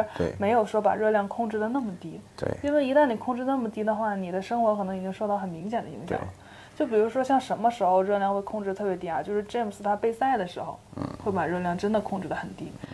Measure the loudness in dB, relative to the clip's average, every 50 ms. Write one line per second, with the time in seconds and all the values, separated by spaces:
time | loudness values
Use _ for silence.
0 | 6 4 0 -2 -2 -2 0 0 0 2 4 4 2 2 0 2 2 4 2 4
1 | 2 2 4 2 0 0 -2 -4 -4 -2 -2 -2 -2 0 0 -2 -2 -2 -6 -6
2 | -10 -10 -12 -12 -14 -16 -10 -6 -4 -4 -4 -2 -2 2 2 2 2 4 6 6
3 | 6 6 4 -2 -2 -4 -4 -2 0 0 0 0 0 -2 -2 -2 0 0 0 0
4 | 0 -2 -2 -2 -4 -2 -2 -4 -2 -2 0 4 4 4 4 2 0 -2 -4 -4
5 | -4 -6 -4 -2 -2 0 0 0 -2 -4 -6 -6 -6 -4 -4 -4 -4 -4 -10 -10
6 | -6 -4 -4 -4 -4 -6 -10 -14 -20 -20 -20 -20 -20 -20 -4 -2 -2 2 4 4
7 | 4 4 2 0 2 4 4 2 4 2 -4 2 2 2 2 4 4 6 6 6
8 | 4 4 2 2 2 2 0 0 -2 -4 -6 -4 -2 -4 -4 -2 -2 -2 -2 -2
9 | -4 -4 -4 -4 -2 -2 -2 -2 -2 -2 -2 -2 -2 -2 -4 -4 0 0 0 2
10 | 2 0 0 2 2 2 2 2 0 -4 -4 -8 -8 -8 -10 -12 -14 -14 -8 -6
11 | -6 -6 -6 -4 -4 -2 0 0 0 0 0 0 0 0 -2 0 0 2 2 2
12 | 0 0 -4 -4 -4 -4 -6 -6 -6 -8 -8 -10 -10 -12 -10 -12 -14 -12